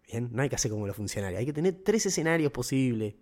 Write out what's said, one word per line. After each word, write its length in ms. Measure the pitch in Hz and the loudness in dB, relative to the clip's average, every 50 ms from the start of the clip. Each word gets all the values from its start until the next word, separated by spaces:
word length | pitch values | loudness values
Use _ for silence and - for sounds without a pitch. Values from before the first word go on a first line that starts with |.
| _ | _
Bien, 220 | - 113 117 123 120 | -8 -6 -6 -4 -4
no 120 | 117 117 143 | -2 -2 -2
hay 60 | 135 | 0
que 60 | 131 | 0
hacer 140 | - - 117 | -2 -2 -2
como 160 | 107 107 104 | -2 -2 -4
los 100 | 98 104 | -4 -4
funcionarios. 440 | - 104 98 - 107 98 95 90 95 | -4 -6 -4 -4 -4 -4 -4 -2 -2
Hay 60 | 120 | -4
que 80 | 147 147 | -2 -2
tener 280 | 151 165 190 180 185 - | 2 0 0 0 2 0
tres 220 | - 214 220 - | 2 2 2 2
escenarios 460 | 196 180 185 156 160 165 165 156 139 | 0 0 0 2 2 4 4 2 2
posibles, 640 | - 127 120 - 139 131 131 127 120 107 110 104 - - | 0 -2 -2 0 2 2 2 2 2 0 -2 -4 -6 -10